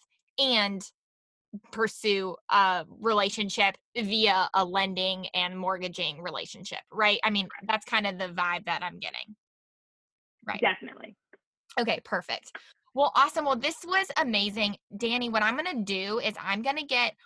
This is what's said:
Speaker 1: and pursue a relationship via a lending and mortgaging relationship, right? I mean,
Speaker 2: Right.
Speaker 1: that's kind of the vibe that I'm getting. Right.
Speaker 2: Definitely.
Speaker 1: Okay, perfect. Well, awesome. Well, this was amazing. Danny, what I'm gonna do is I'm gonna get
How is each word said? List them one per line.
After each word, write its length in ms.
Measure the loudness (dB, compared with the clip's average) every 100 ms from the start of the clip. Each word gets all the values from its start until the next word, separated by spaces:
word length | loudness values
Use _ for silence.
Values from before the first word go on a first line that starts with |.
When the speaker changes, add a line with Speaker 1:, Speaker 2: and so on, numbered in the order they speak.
| _ _ _ 0
Speaker 1:
and 540 | 2 4 2 -2 -10 _ _ _ _ _ _ -18 -12
pursue 640 | 0 0 2 2 2 0 -6 2
a 340 | 4 6 2 -2
relationship 880 | -4 2 4 2 0 -4 2 2 2 _ -6
via 520 | -2 4 4 4 4
a 100 | 2
lending 640 | 2 2 0 0 -2 -2 -4
and 240 | -4 -2 -2
mortgaging 600 | -2 -2 -4 -4 -6 -6
relationship, 600 | -8 -8 -10 -12 -10 -12 -10
right? 260 | 0 2 4
I 60 | 2
mean, 140 | 0 -4
Speaker 2:
Right. 220 | -8 -4
Speaker 1:
that's 160 | -4
kind 220 | 0 0 0
of 120 | -4
the 100 | -6
vibe 360 | -2 -2 -2 -2
that 160 | -4
I'm 160 | -4 -8
getting. 380 | -10 -10 -12 -18 _ _ _ _ _ _ _ _ _ _ -10
Right. 140 | -2
Speaker 2:
Definitely. 560 | 0 0 -8 -16 -20 -20 _ -20 _ _ _ -2
Speaker 1:
Okay, 220 | 0 -2
perfect. 520 | -2 -6 -4 -8 -8 -18 -20 _ _
Well, 180 | 0 2 6
awesome. 280 | 4 4
Well, 120 | 0 0
this 280 | 0 -4
was 220 | -2 0 0 0
amazing. 600 | 2 2 0 0 -2 -2 _ -4
Danny, 320 | -2 0 0
what 140 | 2
I'm 140 | 2 2
gonna 260 | -2 -2
do 360 | -2 -2 -2 -2
is 140 | -2 -4
I'm 220 | -4 -2
gonna 220 | 0 -2
get 300 | 0 0 0 -2